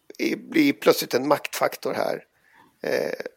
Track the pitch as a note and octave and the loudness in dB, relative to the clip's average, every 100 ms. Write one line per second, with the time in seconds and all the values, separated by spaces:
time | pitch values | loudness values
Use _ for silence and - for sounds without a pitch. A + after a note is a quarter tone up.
0 | - - - - - D#3+ C#3+ C3+ - D#3 | -20 -6 -4 -4 -2 2 4 4 4 4
1 | D#3 A#2+ C#3 C#3+ - - - - - - | 2 -2 0 0 -2 -4 -4 -2 -6 -2
2 | - - - _ _ _ _ _ - C3 | -2 -4 -10 _ _ _ _ _ -4 -2
3 | - - - | -2 -6 -10